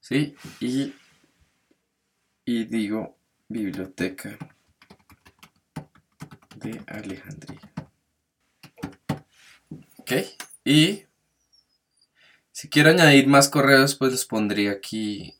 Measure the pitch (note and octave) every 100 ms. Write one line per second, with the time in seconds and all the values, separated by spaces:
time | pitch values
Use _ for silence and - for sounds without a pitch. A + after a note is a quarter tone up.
0 | - C3 C#3+ - - - A#2+ B2+ C#3 -
1 | _ _ _ _ _ _ _ _ _ _
2 | _ _ _ _ - A#2 A2 A2+ G#2 G#2+
3 | - _ _ _ _ A2 G2+ F#2 F#2 -
4 | F#2 F#2 - G2+ - _ _ _ _ -
5 | _ _ _ _ - _ _ - D3+ _
6 | _ _ - - _ - A2 A2+ - G#2
7 | G#2 F#2+ - - - - - - - _
8 | _ _ _ _ _ _ - _ - -
9 | _ C#3+ _ _ - _ _ D#3 - _
10 | - D3+ - - - _ - D3+ D#3+ G#3
11 | _ _ _ _ _ _ _ _ _ _
12 | _ _ _ _ _ - - D3+ D3+ F3+
13 | D#3+ C#3 C3+ C#3 C3+ D3+ C3+ C3+ C#3 -
14 | C3 B2+ - A2 G#2 G#2 G2+ G2+ - A2
15 | G#2+ G#2 F#2 -